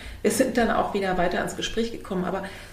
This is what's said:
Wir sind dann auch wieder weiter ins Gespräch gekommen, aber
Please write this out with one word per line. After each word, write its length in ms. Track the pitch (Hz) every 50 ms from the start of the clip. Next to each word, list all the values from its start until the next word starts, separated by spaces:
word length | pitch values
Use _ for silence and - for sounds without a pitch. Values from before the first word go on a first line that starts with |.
| - - - -
Wir 100 | - 208
sind 260 | 202 - - - - 240
dann 120 | 226 214
auch 220 | - - 190 - -
wieder 240 | 202 190 185 180 180
weiter 240 | 175 180 196 196
ins 140 | 185 175 -
Gespräch 360 | - - - - 226 233 226 -
gekommen, 320 | - - - 196 180 180
aber 180 | 180 190 190 - - - - - -